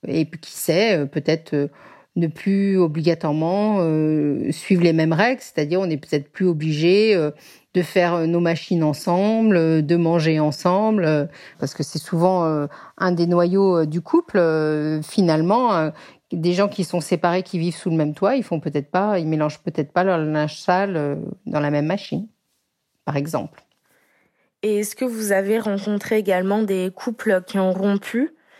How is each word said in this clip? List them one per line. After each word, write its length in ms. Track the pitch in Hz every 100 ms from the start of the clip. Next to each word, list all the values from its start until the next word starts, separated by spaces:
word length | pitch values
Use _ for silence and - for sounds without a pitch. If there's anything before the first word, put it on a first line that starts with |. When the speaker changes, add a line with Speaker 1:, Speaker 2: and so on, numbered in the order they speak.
| -
Speaker 1:
Et 160 | 160
puis, 160 | 156 -
qui 120 | -
sait, 440 | - - 165 226 180
euh, 80 | 143
peut-être, 480 | 160 147 160 -
euh, 140 | 147 143 - - - _ -
ne 120 | 165
plus 500 | 156 - 196 196 190
obligatoirement, 1000 | 170 151 160 165 156 151 160 196 214 208
euh, 720 | 170 156 156 156 147 139 -
suivre 320 | 165 - 185
les 100 | 170
mêmes 200 | 160 160
règles, 280 | 160 226 262
c'est-à-dire 400 | - - 147 180
on 60 | 190
n'est 100 | 151
peut-être 340 | - 151 143
plus 140 | - 185
obligé, 720 | 160 156 151 165 196 220 196
euh, 160 | 151 - - - _
de 80 | 180
faire, 320 | 170 190 175
euh, 140 | 170 165
nos 120 | 170
machines 440 | 170 165 - 175
ensemble, 720 | 156 147 - 175 208 226 220 185
euh, 240 | 160 160
de 140 | 147 170
manger 440 | 165 170 160 156
ensemble, 680 | 151 147 180 185 220 214 156
euh, 200 | 151 143 - - -
parce 160 | 139
que 80 | -
c'est 160 | 151 156
souvent, 480 | - 170 175 185 165
euh, 220 | 151 143 - - -
un 140 | 185
des 120 | 175 170
noyaux, 540 | 175 175 190 196 175
euh, 60 | 156
du 140 | 160
couple, 360 | - 330 349 196
euh, 640 | 165 160 151 151 151 156
finalement, 720 | 151 - 180 156 165 226 247
euh, 160 | 180 156 - - - _
des 220 | 175 170
gens 140 | 180 202
qui 160 | 202
sont 180 | 175 180
séparés, 400 | 156 175 175 180
qui 160 | 185 175
vivent 180 | 170 160
sous 140 | 190
le 60 | 160
même 180 | 151
toit, 220 | 156 196 269
ils 80 |
font 160 | 220 165
peut-être 320 | 151 143 -
pas, 260 | 180 208 196
ils 100 | 156
mélangent 360 | 156 151 -
peut-être 280 | - 160 147
pas 120 | -
leur 160 | 190 175
linge 400 | 156 151 151 -
sale, 360 | - 180 202 175
euh, 200 | 147 143 - - -
dans 140 | 151
la 100 | 147
même 160 | 147 151
machine, 400 | 196 - 175 220 _ _ _ _ _ _ _ -
par 120 | 143
exemple. 460 | 147 151 87 - _ _ _ _ _ _ _ _ _ _
Speaker 2:
Et 200 | 208 208
est-ce 140 | 214 -
que 100 | 254
vous 260 | 226 214
avez 260 | 196 196 220
rencontré 640 | 214 202 202 208 - 220
également 420 | 196 180 185 208
des 300 | 214 190 185 185
couples 460 | - 226 220 190 180
qui 100 | 196
ont 160 | 190
rompu, 640 | 185 196 202 - 233 302 _ _ _